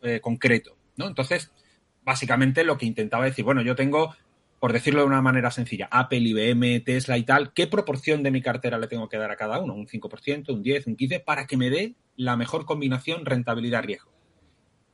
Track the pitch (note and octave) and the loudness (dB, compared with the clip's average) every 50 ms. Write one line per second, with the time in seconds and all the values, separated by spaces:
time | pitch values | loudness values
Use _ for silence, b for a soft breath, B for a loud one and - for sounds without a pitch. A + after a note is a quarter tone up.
0 | B2 A#2+ A#2 A2 - A#2+ A#2 A#2+ - B2+ A#2+ A2+ - - - _ _ _ - - | -4 -4 -4 -4 -2 -4 -2 2 4 4 4 4 0 -4 -20 _ _ _ -10 -8
1 | - G3+ C#3+ - C3 - F3 D#3 - - _ b b b b b b _ _ _ | -8 -6 -2 -2 -2 0 -2 -4 -4 -8 _ b b b b b b _ _ _
2 | - C3 C3 - B2+ A#2 A#2+ B2+ C3 C3+ C3 D#3+ E3 D#3+ C#3+ B2+ A#2+ A2+ A2+ A2+ | -4 -2 -2 -2 0 0 2 4 4 4 4 4 2 2 2 0 0 -4 -2 -2
3 | G#2+ G#2 A#2+ A#2 C3 C3+ C3 - G#2+ B2+ C#3 B2+ A#2 B2 B2+ C3+ C3+ C#3+ C#3+ D3+ | -2 -2 0 0 0 0 0 0 0 2 2 2 2 0 0 0 0 2 2 2
4 | D#3+ D#3 - _ _ _ _ _ _ _ _ - C3 A#2 A2+ A#2 - D3+ C#3+ D3 | 0 0 -4 _ _ _ _ _ _ _ _ -2 0 2 2 2 2 2 4 4
5 | C#3+ C#3 C#3 C3+ C3 C3 B2+ B2+ A#2+ A#2+ - B2+ A#2+ - A2 F#2 G2 - A#2+ B2 | 4 4 4 4 4 4 4 4 2 0 -2 -2 -6 -6 -4 -8 -4 0 2 2
6 | B2+ - C3+ B2 A#2 A2+ G#2+ G#2+ G#2+ A#2+ B2 A#2+ B2 B2 A#2+ A#2 - C3 B2+ C3 | 2 2 2 2 2 2 2 2 2 2 4 4 4 2 2 0 0 0 0 0
7 | B2+ - B2+ A#2+ A#2 - C3+ C#3+ C#3+ - - - E3+ D#3 F#3+ G#3 - - C3+ C3+ | 0 0 0 0 4 4 4 4 4 2 0 -2 0 2 2 0 0 0 -2 -2
8 | - D#3+ D3+ D3 C#3 C3+ C3 B2+ - B2+ A#2+ B2 - A#2+ A#2 A2+ A2+ A2 A#2 A#2 | 0 0 0 2 2 0 0 0 0 -2 -2 -2 -2 -2 -2 -2 -4 -4 -6 -8
9 | A2 - - G#2+ G#2+ G#2 G#2 - G#2+ G#2+ A#2+ D#3+ F#3+ - G#2 G#2 G2+ - - G#2 | -8 -6 -6 -6 -4 -4 -6 -6 -4 -4 -4 -4 -4 -6 -8 -10 -10 -10 -10 -10
10 | - G#2 A2 - - C#3 C#3+ D3+ D#3 - B2 G#2 G2+ B2+ C#3+ C#3+ C#3 A#2 G#2+ - | -10 -10 -14 -10 -6 -6 -6 -6 -4 -6 -6 -4 -2 -2 -2 -2 -2 -4 -4 -2
11 | C3+ C3 F3+ - - - D3 C3+ C3 - C#3+ B2+ B2 B2+ C#3 E3+ G#3 A#3 - _ | -2 -2 -2 -4 -2 -2 -4 -4 -4 -2 0 0 0 2 0 0 -2 -4 -8 _
12 | _ _ _ - B2+ B2 A#2+ A#2+ A2+ - - - D#3 E3 D#3 D3 C#3+ C3 C3 B2+ | _ _ _ -6 -2 -2 0 -2 -2 -2 -4 -6 -4 -4 -4 -2 -2 -2 -2 -2
13 | - D#3+ D#3+ F3 D3 C3 C3 B2 A#2+ A#2+ A2+ A#2 A#2 A#2+ A#2+ A2+ A2+ G#2 G2 - | -4 -6 -8 -6 -4 -2 -2 -2 -2 -2 -4 -4 -2 -2 -2 -4 -4 -4 -8 -10
14 | _ _ _ _ _ _ _ _ _ _ _ _ _ _ _ _ _ _ | _ _ _ _ _ _ _ _ _ _ _ _ _ _ _ _ _ _